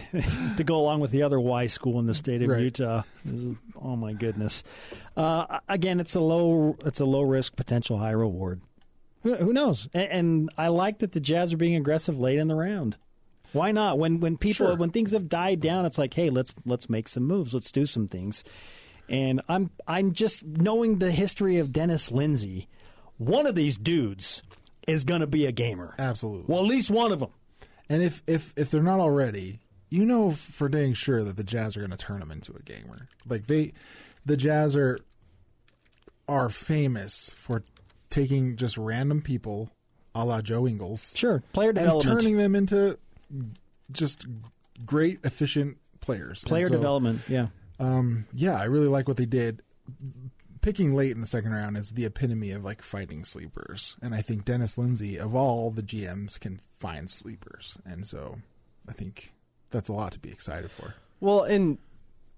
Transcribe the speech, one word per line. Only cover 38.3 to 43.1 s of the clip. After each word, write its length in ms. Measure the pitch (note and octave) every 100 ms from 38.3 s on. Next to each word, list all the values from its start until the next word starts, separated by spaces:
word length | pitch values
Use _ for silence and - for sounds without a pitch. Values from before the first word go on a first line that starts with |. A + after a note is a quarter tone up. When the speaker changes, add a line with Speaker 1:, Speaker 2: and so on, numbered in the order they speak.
| C#3 B2+ A2+
Speaker 2:
just 200 | A#2+ A2+
random 460 | A2 A#2 C#3+ D3+
people, 480 | D3+ B2 A2 G#2 A2+ _ _ _ _
a 100 | A#2
la 160 | A#2+ A2+
Joe 240 | G#2+ A2+ B2+
Ingles, 460 | G#2+ F#2+ A2+ - -
Speaker 1:
Sure, 260 | A#3+ D3 -
player 160 | F#3+ A3
Speaker 2:
and 80 | F#3+
Speaker 1:
development. 420 | E3+ D#3 C3+ A#3
Speaker 2:
turning 160 | A3+ G#3
them 180 | G3+
into 440 | G3+ G3 G3+ G3+ - -